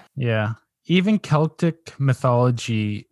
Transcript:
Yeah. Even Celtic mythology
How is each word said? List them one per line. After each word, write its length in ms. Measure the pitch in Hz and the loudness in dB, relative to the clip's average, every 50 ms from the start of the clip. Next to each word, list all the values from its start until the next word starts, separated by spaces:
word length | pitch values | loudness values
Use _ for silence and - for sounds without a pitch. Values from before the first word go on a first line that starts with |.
| - _ - | -10 _ -8
Yeah. 380 | 139 123 117 110 110 107 110 110 - _ _ _ _ _ | -6 -2 -2 0 0 -2 -4 -6 -8 _ _ _ _ _
Even 340 | - 170 185 180 214 220 - | 0 0 0 2 2 0 0
Celtic 760 | - - 156 151 160 156 - - 175 165 160 _ - - - - | 0 0 0 0 0 -2 -2 -2 -2 -2 -2 _ -16 -18 -8 -2
mythology 1080 | 139 135 127 - - 127 123 120 123 127 120 117 - - 113 107 107 104 104 - - _ | 0 0 0 2 2 2 2 4 2 2 0 -2 -4 -4 -2 -2 -2 -4 -6 -8 -12 _